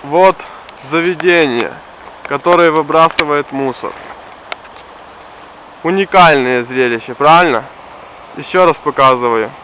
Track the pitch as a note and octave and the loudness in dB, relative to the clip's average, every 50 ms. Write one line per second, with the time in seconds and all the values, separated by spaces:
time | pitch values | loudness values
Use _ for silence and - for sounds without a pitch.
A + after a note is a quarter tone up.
0 | - C#3+ D3 F3 F#3 F#3+ F3 - - - - - - - - - - C3+ D3+ E3 | -8 -2 0 2 4 2 2 0 -14 -20 -20 -20 -20 -20 -20 -20 -12 -6 -4 -4
1 | E3+ F3+ F3+ D3+ D#3+ F3+ F3 E3+ D#3 C#3 A#2+ A#2+ G#2+ C#2+ C2 - - - - - | -2 -4 -6 -2 0 0 2 2 0 0 -2 -4 -4 -6 -8 -14 -20 -20 -20 -20
2 | - - - - - - C#3+ C#3 - F3 F3 F3 E3+ E3 D#3 D#3+ D3+ C#3+ D3+ D#3+ | -20 -20 -20 -20 -10 -10 -10 -4 0 0 2 4 2 2 2 0 -2 0 2 2
3 | D#3+ E3 - - E3 D3 D3 D3 C#3 - C3+ C3+ C3+ C3 A#2+ - - - - - | 2 2 2 -4 -4 -2 -2 -4 -4 -6 -6 -6 -6 -6 -6 -8 -12 -14 -14 -16
4 | - - - - - - - - - - - - - - - - - - - - | -20 -20 -20 -20 -20 -20 -20 -20 -18 -18 -18 -18 -18 -20 -20 -20 -20 -20 -20 -20
5 | - - - - - - - - - - - - - - - - - E3 F#3 G3 | -20 -20 -20 -20 -20 -20 -20 -20 -20 -20 -20 -20 -20 -20 -20 -10 -6 -4 -2 -2
6 | G3 F3 - F#3+ F3 E3 D3+ C#3 B2+ B2+ B2+ B2 A#2+ B2 B2+ C3 B2+ A#2+ A#2 A2+ | -4 0 4 4 4 6 4 2 0 0 -2 -2 -4 -4 -2 -2 0 0 -2 -6
7 | - - A#2+ - C#3 D3+ E3 E3+ F3+ E3 B2 A2 - - - - - - - - | -8 -12 -6 0 4 4 4 4 4 2 0 -2 -4 -8 -20 -20 -20 -20 -20 -20
8 | - - - - - - - - D3 - - F#3 F#3 E3+ D#3 - - D3+ C3+ - | -20 -20 -20 -20 -20 -20 -18 -18 -14 -4 0 2 2 2 0 -2 -6 -6 0 2
9 | C3+ C3 C3 B2 B2 A#2+ A#2 A2+ G#2+ G#2 C#3+ - | 2 2 2 2 0 -2 0 -2 -2 -4 -8 -18